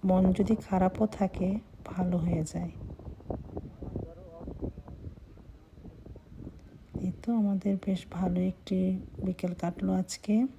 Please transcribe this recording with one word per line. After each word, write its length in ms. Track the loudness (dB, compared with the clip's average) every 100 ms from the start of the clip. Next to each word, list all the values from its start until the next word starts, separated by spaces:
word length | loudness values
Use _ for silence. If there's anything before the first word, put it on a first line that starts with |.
| 6
মন 140 | 6 6 6
যদি 160 | 4 2 2
খারাপও 400 | 4 4 4 0 2
থাকে 320 | 0 2 0 0 -4 -16 -10
ভালো 240 | -2 0 2
হয়ে 200 | 2 2 0
যায়। 200 | -4 -6 -8 -12 -12 -12 -12 -8 -8 -6 -10 -10 -10 -8 -6 -8 -12 -16 -14 -12 -8 -10 -10 -14 -12 -12 -14 -18 -20 -20 -20 -20 -18 -18 -18 -18 -18 -18 -14 -14 -14 -20 -20 -8 -4 -2
এই 60 | -2
তো 80 | 0 4
আমাদের 320 | 4 4 2 0 2
বেশ 160 | -2 -2 -2
ভালো 220 | 0 2 2
একটি 280 | 0 -2 2 2 0 -4 -4 -4
বিকেল 280 | 0 -2 -2
কাটলো 300 | -4 0 2 2
আজকে। 340 | 0 -4 2 4 4